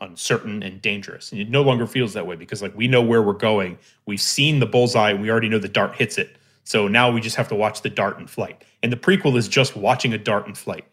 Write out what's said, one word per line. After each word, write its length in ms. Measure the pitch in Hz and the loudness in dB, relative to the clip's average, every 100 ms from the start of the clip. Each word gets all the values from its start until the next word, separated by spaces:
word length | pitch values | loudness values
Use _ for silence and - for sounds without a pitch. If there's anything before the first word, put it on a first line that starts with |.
uncertain 640 | 95 85 - 117 110 104 | -16 -8 -4 -4 -4 -8
and 180 | 95 98 | -10 -8
dangerous. 520 | 107 101 98 90 - | -6 -6 -8 -16 -14
And 80 | 95 | -10
it 100 | 104 | -2
no 100 | 135 | 2
longer 260 | 139 123 113 | 4 2 0
feels 280 | 131 117 | -2 0
that 120 | 101 87 | 0 -2
way 100 | 82 | -8
because, 260 | 85 101 | -12 -10
like, 120 | 98 | -10
we 140 | 101 123 | -4 2
know 140 | 127 | 4
where 180 | 117 117 | 4 4
we're 140 | 104 | 4
going. 420 | 101 110 104 90 85 _ _ - | 2 2 2 -2 -8 _ _ -8
We've 140 | 101 | -4
seen 400 | - - 147 147 | -2 2 2 4
the 40 | |
bullseye, 460 | 113 123 123 120 107 | 2 4 4 4 2
and 100 | 101 | 2
we 100 | 107 | 2
already 200 | 113 110 | 0 2
know 80 | 110 | 0
the 100 | 98 | 0
dart 280 | 104 101 - | 0 0 0
hits 200 | 117 - | -4 -2
it. 200 | 92 _ _ _ | -8 _ _ _
So 240 | - 113 101 | -4 0 2
now 220 | 117 123 | 4 4
we 100 | 117 | 2
just 160 | 113 120 | -2 -4
have 120 | 113 | -2
to 80 | 107 | 0
watch 260 | 107 - | -2 -2
the 80 | 107 | -8
dart 280 | 98 101 - | -2 -2 -4
in 80 | - | -12
flight. 360 | - 98 - _ _ | -8 -8 -10 _ _
And 80 | 117 | -4
the 60 | 120 | -2
prequel 400 | - 190 151 123 | 2 4 4 2
is 100 | 110 | 2
just 300 | 135 131 107 | 2 2 2
watching 380 | 101 127 127 | 0 2 0
a 40 | 110 | -2
dart 280 | 104 104 - | -2 -2 -4
in 80 | |
flight. 320 | - - 85 - | -12 -10 -10 -10